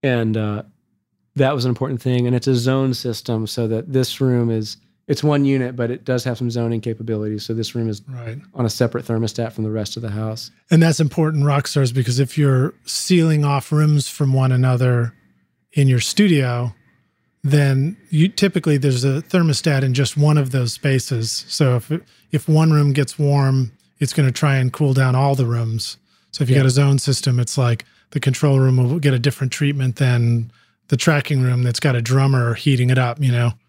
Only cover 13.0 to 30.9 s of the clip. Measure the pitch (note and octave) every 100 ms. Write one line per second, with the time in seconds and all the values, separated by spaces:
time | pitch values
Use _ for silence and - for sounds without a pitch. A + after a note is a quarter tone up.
13 | - F3+ E3 D3+ C#3+ C#3+ - D3+ D3+ D3
14 | C3+ - C#3 C3 C3 B2+ B2+ B2 B2+ A#2+
15 | A#2 - _ _ _ _ _ - C#3 B2
16 | - - G#3 D#3 B2+ A#2+ A#2+ - _ _
17 | _ _ _ _ C#3+ D3 C#3 C3+ C#3+ G3+
18 | _ D#3 F3+ - G3 F3 D#3 D3 C#3 B2+
19 | C3+ C#3 D#3+ F#3 E3 C#3 - C#3 C3+ B2
20 | C3+ - D3 D3+ C3+ C3 A#2+ - D3 C3+
21 | - A#2+ A2 - - - C#3 B2 - D#3+
22 | - _ _ D3+ - D#3 D#3+ D3+ C#3+ C#3
23 | C3 - C#3+ C#3+ C3+ C3+ B2 _ _ _
24 | C#3+ - C3+ B2 D3+ C3+ B2+ - D3 C3
25 | C3 B2+ C#3 C3+ B2 A#2+ A#2 A2+ - -
26 | _ _ _ - C3 C3 C3 B2+ C#3+ C#3
27 | - C3 - B2 A#2+ - B2 A#2 - _
28 | _ - C3+ B2+ D3+ C3+ C3 B2+ B2 E3
29 | C#3+ B2+ A#2+ - C3 - C#3+ C#3+ C3 A#2
30 | C3 B2 A#2 A#2 A#2 _ _ _ _